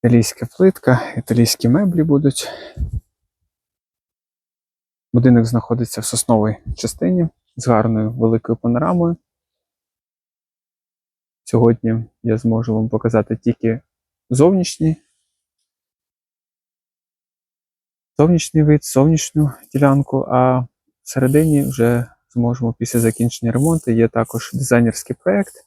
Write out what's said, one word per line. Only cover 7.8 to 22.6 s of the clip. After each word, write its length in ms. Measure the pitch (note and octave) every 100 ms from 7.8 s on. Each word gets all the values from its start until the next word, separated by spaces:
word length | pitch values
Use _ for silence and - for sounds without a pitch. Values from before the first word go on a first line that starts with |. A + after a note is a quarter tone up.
| A2+ A2 G#2+
великою 440 | A#2+ A2+ A2+ - A2+
панорамою. 640 | A#2+ B2 D#3+ F3+ E3+ E3+ _ _ _ _ _ _ _ _ _ _ _ _ _ _ _ _ _ _ _ _ _ _
Сьогодні 600 | - B2 A#2 A#2 A2+ A2+ A2+ _
я 140 | A#2 A2
зможу 380 | A#2 A2+ A#2 A2
вам 140 | A2+
показати 460 | A2 A#2 A2 G#2+ A2+
тільки 460 | - A#2+ A2+ A2+ _ _ _ _ _
зовнішній, 680 | B2 D#3+ F#3+ F3 - D#3+ D#3 _ _ _ _ _ _ _ _ _ _ _ _ _ _ _ _ _ _ _ _ _ _ _ _ _ _ _ _ _ _ _ -
зовнішній 460 | D#3 E3+ - D#3
вид, 220 | D3+ D3+ -
зовнішню 680 | C3 D3 D#3+ - D3+ D3+ - _
ділянку, 520 | C#3 C#3+ C#3 C#3 C3+ -
а 380 | B2+ B2+ B2+ B2 _ _ _
всередині 600 | - - C3 D3+ D#3+ D3
вже 480 | C#3 C3 A#2 A#2+ A#2+ _ _
зможемо 400 | A#2+ A#2+ B2